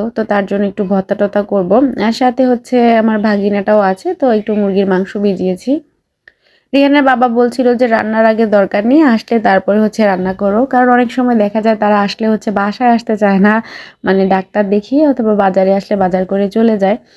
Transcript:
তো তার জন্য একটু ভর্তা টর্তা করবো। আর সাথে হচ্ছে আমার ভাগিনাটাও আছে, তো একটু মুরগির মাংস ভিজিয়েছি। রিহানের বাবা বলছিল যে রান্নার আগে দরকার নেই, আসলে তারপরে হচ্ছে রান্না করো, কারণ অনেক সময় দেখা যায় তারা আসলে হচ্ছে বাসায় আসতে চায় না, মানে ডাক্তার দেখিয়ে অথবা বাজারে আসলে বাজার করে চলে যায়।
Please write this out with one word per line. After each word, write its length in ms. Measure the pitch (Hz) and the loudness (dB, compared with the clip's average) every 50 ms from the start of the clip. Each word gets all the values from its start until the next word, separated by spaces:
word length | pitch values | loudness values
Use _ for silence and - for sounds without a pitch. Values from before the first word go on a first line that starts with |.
| 208 233 - | -8 -6 -6
তো 60 | 226 220 | -6 -4
তার 200 | - 202 202 196 | -2 -2 -2 -2
জন্য 180 | - 202 202 208 | -2 -4 -2 -4
একটু 160 | 202 190 - 202 | -4 -4 -6 -4
ভর্তা 300 | 185 202 190 190 - 202 | -2 -2 -2 -2 -2 -2
টর্তা 280 | 208 208 196 - 208 | -2 -2 -2 -2 -4
করবো। 340 | 202 - 208 196 180 175 196 254 285 254 - 214 208 | -4 -2 -2 -2 0 2 2 2 2 0 -2 -2 -2
আর 80 | 226 226 - | -2 -2 0
সাথে 220 | 262 254 240 269 262 | -2 -2 0 0 0
হচ্ছে 300 | 254 247 233 - - 254 247 233 233 233 220 | 0 0 -2 -4 -2 0 2 2 2 2 2
আমার 160 | 220 220 220 214 | 2 0 0 0
ভাগিনাটাও 580 | 208 214 208 202 196 208 202 202 190 214 214 214 196 190 | 0 0 0 0 0 -2 -2 -2 0 2 2 2 2 0
আছে, 180 | 190 - - 359 359 | -2 -2 -6 -8 -4
তো 120 | - 285 254 220 214 | -2 0 0 0 0
একটু 120 | 214 - 214 | -2 -2 -2
মুরগির 340 | 208 202 196 185 196 196 - | -2 -2 0 0 0 0 0
মাংস 180 | 185 185 190 - - | 0 -2 -2 -4 -4
ভিজিয়েছি। 560 | 208 202 202 185 185 185 185 180 185 - 247 285 320 - _ _ _ _ _ _ _ _ - _ _ _ _ _ _ _ - | -4 -2 -2 -2 -2 -2 -4 -4 -4 -2 -4 -4 -4 -4 _ _ _ _ _ _ _ _ -20 _ _ _ _ _ _ _ -4
রিহানের 320 | - 277 277 277 285 294 269 269 | 0 0 2 4 2 4 4 2
বাবা 160 | 254 233 254 247 | 2 2 2 0
বলছিল 380 | 226 240 247 240 240 - 240 247 240 | 2 0 0 0 0 0 0 0 2
যে 120 | 226 254 | 2 0
রান্নার 400 | 226 220 214 214 214 220 226 220 | 0 0 0 -2 -2 0 2 2
আগে 180 | 220 220 214 226 208 208 | 2 2 2 0 2 2
দরকার 260 | 202 196 - - 202 208 | 2 2 0 -2 -2 0
নেই, 140 | 240 269 320 320 262 226 | 2 2 4 4 4 2
আসলে 220 | 214 - - 233 226 | 0 -2 -2 -2 0
তারপরে 380 | 208 202 190 190 - - 202 214 | 0 2 0 0 0 0 0 0
হচ্ছে 220 | 214 208 - - 214 | 0 0 0 0 0
রান্না 280 | 202 185 180 185 185 190 | 0 0 0 -2 -4 -4
করো, 260 | - 202 196 202 220 269 | -2 -2 -2 0 0 0
কারণ 220 | 269 262 247 254 247 247 | 0 2 2 2 4 2
অনেক 120 | 247 247 233 | 2 0 -2
সময় 240 | 240 254 247 247 240 | -2 -2 0 0 2
দেখা 240 | 214 208 208 208 220 | 0 0 0 -2 -2
যায় 180 | 208 226 220 208 | 0 0 0 0
তারা 140 | 214 208 208 202 | 0 0 2 0
আসলে 260 | 202 196 - - 220 220 | 0 -2 -4 -4 -2 -2
হচ্ছে 220 | 220 214 - 226 196 202 | -2 -2 -4 -4 -4 -2
বাসায় 300 | 202 208 202 - 254 240 233 | -2 -4 -4 -2 0 0 0
আসতে 180 | 226 233 - 220 | 0 0 -4 -2
চায় 240 | 202 214 196 196 190 196 | 0 2 2 2 4 4
না, 80 | 208 214 226 233 - - - - - - - - | 2 2 0 -2 -8 -18 -20 -20 -20 -18 -8 -2
মানে 180 | 190 190 190 190 190 | 0 0 0 2 0
ডাক্তার 360 | 190 190 190 _ - 208 202 196 | 0 -2 -2 _ -4 -2 -2 0
দেখিয়ে 320 | 208 208 208 - 269 294 311 285 | 0 -2 -2 0 0 2 2 2
অথবা 240 | 262 254 220 214 208 | 0 0 0 0 0
বাজারে 380 | 202 196 190 185 190 190 190 196 | 0 0 0 2 0 0 2 0
আসলে 200 | 202 196 - 214 | -2 -2 -4 -2
বাজার 280 | 190 185 180 180 185 185 | -2 0 0 0 -2 -2
করে 200 | 185 196 196 202 196 | -2 -2 -2 -2 -2
চলে 260 | - 220 226 226 220 196 | 0 0 0 2 2 0
যায়। 180 | 196 190 226 - _ _ _ | 0 0 -2 -4 _ _ _